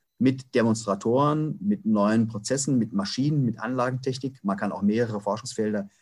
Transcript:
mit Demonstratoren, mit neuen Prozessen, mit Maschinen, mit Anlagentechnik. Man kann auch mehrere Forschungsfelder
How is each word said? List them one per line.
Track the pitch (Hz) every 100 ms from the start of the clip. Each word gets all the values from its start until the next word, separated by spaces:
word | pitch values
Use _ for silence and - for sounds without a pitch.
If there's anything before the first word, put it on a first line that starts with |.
| _ -
mit | 127 131 -
Demonstratoren, | 123 113 110 104 98 113 127 147 151 156 -
mit | 101 101
neuen | 110 107 104 113 113
Prozessen, | 104 - 131 - 131
mit | -
Maschinen, | 98 98 - 143 151
mit | 120 -
Anlagentechnik. | 113 127 123 127 135 127 135 -
Man | 98 98
kann | 101
auch | 85
mehrere | 101 113 113 104
Forschungsfelder | 101 107 - - 107 107 101 _